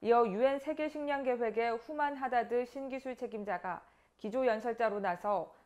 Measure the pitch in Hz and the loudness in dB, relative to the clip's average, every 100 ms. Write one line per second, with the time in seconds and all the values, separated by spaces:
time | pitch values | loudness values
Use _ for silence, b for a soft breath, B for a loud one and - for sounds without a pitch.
0 | 214 233 233 190 262 277 277 311 302 302 | 4 6 6 4 2 2 -2 -2 -2 -2
1 | 285 277 262 240 233 214 233 226 233 302 | -2 -2 0 0 0 0 0 0 -4 -2
2 | 294 277 262 247 214 240 247 277 269 262 | -2 -2 0 0 2 0 -2 -6 -8 -6
3 | 262 254 240 220 208 175 185 170 b b | -8 -8 -8 -6 -4 -4 -4 -8 b b
4 | b b 220 240 262 220 233 226 226 208 | b b -4 0 2 2 0 0 0 0
5 | 196 175 208 196 156 B | -2 -2 0 0 -2 B